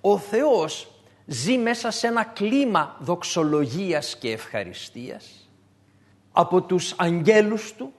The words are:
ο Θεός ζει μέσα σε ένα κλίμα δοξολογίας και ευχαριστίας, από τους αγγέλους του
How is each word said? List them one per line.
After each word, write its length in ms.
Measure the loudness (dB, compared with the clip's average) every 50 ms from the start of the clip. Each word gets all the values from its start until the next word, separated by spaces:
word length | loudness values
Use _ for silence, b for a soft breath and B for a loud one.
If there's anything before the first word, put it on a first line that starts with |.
ο 160 | 4 4 2
Θεός 720 | 2 0 -2 0 2 4 4 4 4 2 -2 -6 -10 -14 -18 _ _ b b b b b
ζει 320 | -10 -8 -4 0 2 2
μέσα 340 | 2 2 0 -2 -2 -2 -4
σε 160 | -4 -2 -2
ένα 160 | 0 0 0 -2
κλίμα 720 | -2 -4 -4 -2 2 2 2 2 2 2 0 0 -2 -6 -10
δοξολογίας 1160 | -4 -2 -2 -2 -2 -4 -2 0 0 2 2 2 0 0 -2 -4 -2 -2 -2 -2 -2 -6 -10
και 140 | -6 -6 -6
ευχαριστίας, 1160 | -6 -6 -8 -8 -8 -8 -8 -8 -12 -14 -16 -14 _ -14 -12 -12 -14 -14 -16 -20 -20 -20 _ _ _ _ _ _ _ _ b b b b b b b b _ _
από 300 | _ 2 2 4 2 0
τους 320 | 2 2 -2 -2 -2 -4 -4
αγγέλους 760 | -2 0 0 0 2 4 6 6 6 6 4 0 -4 -6 -10 -12
του 200 | -14 -14 -14 -14